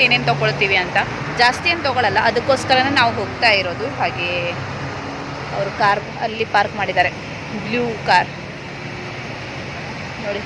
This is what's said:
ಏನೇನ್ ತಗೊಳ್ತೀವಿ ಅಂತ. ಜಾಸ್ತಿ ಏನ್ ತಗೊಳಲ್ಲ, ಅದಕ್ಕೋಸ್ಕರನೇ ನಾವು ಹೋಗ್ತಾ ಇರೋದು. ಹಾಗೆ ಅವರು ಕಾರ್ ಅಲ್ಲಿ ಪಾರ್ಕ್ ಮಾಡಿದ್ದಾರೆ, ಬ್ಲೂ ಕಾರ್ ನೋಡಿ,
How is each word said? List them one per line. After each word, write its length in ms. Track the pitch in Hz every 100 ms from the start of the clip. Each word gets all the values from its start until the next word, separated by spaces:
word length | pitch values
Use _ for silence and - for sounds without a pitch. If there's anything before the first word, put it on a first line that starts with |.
ಏನೇನ್ 240 | 254 240 240
ತಗೊಳ್ತೀವಿ 500 | 233 220 214 202 190
ಅಂತ. 220 | 180 196 226 - - -
ಜಾಸ್ತಿ 320 | 240 254 339
ಏನ್ 140 | 339
ತಗೊಳಲ್ಲ, 340 | 294 247 247 208
ಅದಕ್ಕೋಸ್ಕರನೇ 680 | 226 226 233 262 - 262 262
ನಾವು 240 | 277 233
ಹೋಗ್ತಾ 360 | 226 196 - 240
ಇರೋದು. 380 | 202 185 170 233
ಹಾಗೆ 640 | 269 180 170 175 175 170 175 - - - - - - - - - -
ಅವರು 220 | 196 -
ಕಾರ್ 220 | 208 208 208 -
ಅಲ್ಲಿ 240 | 233 220 220
ಪಾರ್ಕ್ 300 | 208 208 208
ಮಾಡಿದ್ದಾರೆ, 340 | 190 185 180 - - - - 214 190
ಬ್ಲೂ 360 | 240 240 220 -
ಕಾರ್ 220 | 180 - - - - - - - - - - - - - - - - - - - - 214
ನೋಡಿ, 120 | 202